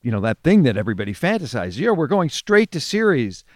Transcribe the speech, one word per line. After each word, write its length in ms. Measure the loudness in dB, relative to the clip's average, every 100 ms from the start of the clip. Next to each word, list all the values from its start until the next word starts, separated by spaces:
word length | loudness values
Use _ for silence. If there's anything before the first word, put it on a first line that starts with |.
you 80 | -4
know, 100 | -2
that 220 | -2 0
thing 200 | 4 4
that 140 | 4 2
everybody 360 | -2 -4 -6
fantasized. 640 | -4 -4 -4 -4 -6 -6 -4
"Yeah, 120 | -2
we're 160 | 0 0
going 240 | 0 0
straight 400 | -4 2 2 2
to 80 | -2
series." 640 | -4 0 2 2 -2 -8 -18